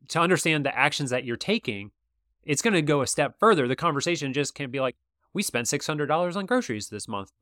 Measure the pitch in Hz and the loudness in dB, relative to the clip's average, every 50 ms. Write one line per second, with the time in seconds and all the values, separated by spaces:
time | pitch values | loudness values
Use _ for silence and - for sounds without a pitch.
0 | - - - 165 170 185 180 - - 165 156 151 143 139 - 123 139 151 - - | -8 -4 0 2 4 4 4 4 4 2 2 2 0 -2 0 2 2 2 2 0
1 | 143 123 123 127 127 120 117 - - - 220 233 - - 104 101 101 104 _ _ | -2 -2 -2 -4 -2 -4 -6 -4 -2 -2 -2 -2 -2 -4 -6 -6 -8 -12 _ _
2 | _ _ _ _ _ _ _ _ - 151 147 - - 233 202 165 151 151 147 143 | _ _ _ _ _ _ _ _ -4 -2 -2 0 2 2 2 2 4 4 2 2
3 | 127 - - - 143 131 - - 202 226 208 156 123 123 131 - 160 170 147 139 | 2 0 0 0 0 -2 0 2 4 4 6 4 4 0 0 0 0 0 0 0
4 | - 175 175 147 147 135 127 147 139 - - - 143 123 123 135 131 127 - _ | 0 0 -2 -2 -2 -4 -2 -2 -2 -2 -4 -8 -8 -6 -4 -2 -2 -2 -4 _
5 | _ _ _ _ _ _ - 196 208 - - 120 120 - 147 143 - - 151 147 | _ _ _ _ _ _ -4 -4 -4 -2 -2 -2 -2 0 -2 -2 -2 -2 -2 -2
6 | 147 147 151 170 180 175 170 202 190 180 247 254 240 - 113 104 104 - 107 104 | 0 0 2 0 0 0 -2 -4 -2 0 0 0 0 -2 -4 -6 -6 -8 -10 -10
7 | - 113 104 98 95 - _ - | -8 -6 -6 -8 -8 -10 _ 4